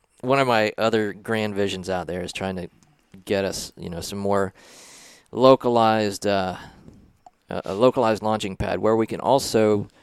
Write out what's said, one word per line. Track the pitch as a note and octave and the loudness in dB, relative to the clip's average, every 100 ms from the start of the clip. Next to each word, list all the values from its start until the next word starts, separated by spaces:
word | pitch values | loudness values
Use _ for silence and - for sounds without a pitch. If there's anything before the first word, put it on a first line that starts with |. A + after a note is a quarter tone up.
| _ _ | _ _
one | B2+ C#3 | 0 2
of | C3 | 4
my | A2+ G#2+ - | 2 2 0
other | A2 A2 G#2 | 0 2 -2
grand | F#2+ G#2 A2 G#2+ G2+ | -6 -6 -4 -2 -2
visions | G2+ F#2 F2+ | -2 -4 -4
out | F#2 E2 | -6 -4
there | F2+ | -6
is | F2 | -8
trying | - F#2+ F#2 | -6 -6 -6
to | F2 _ _ _ _ F#2+ - | -10 _ _ _ _ -20 -4
get | G2+ | -2
us, | G2 - - - | -2 -6 -12 -14
you | F2+ | -12
know, | E2+ | -10
some | - G2+ | -10 -6
more | G2 G2+ F#2+ - - - - - - - _ | 0 0 0 -6 -20 -20 -20 -20 -20 -20 _
localized, | - B2+ C3 B2+ A#2+ A2+ A2 G#2+ F#2+ G#2 | 4 6 6 4 4 4 4 0 -2 -2
uh, | G2 F#2 F2 - - - - _ _ - _ _ | 0 -2 -8 -14 -20 -20 -20 _ _ -20 _ _
a, | F#2+ - | -10 -6
a | |
localized | F#2+ B2+ C3 A2+ G#2+ | 2 2 4 0 0
launching | G#2+ A2 G2+ F#2 | -2 -2 -4 -6
pad | F#2+ F#2 | -6 -2
where | G#2 A2+ | 0 2
we | A2 | 0
can | F#2 | -2
also | - C3+ - A#2 G#2+ G#2 G2+ _ | 0 0 2 2 2 2 -2 _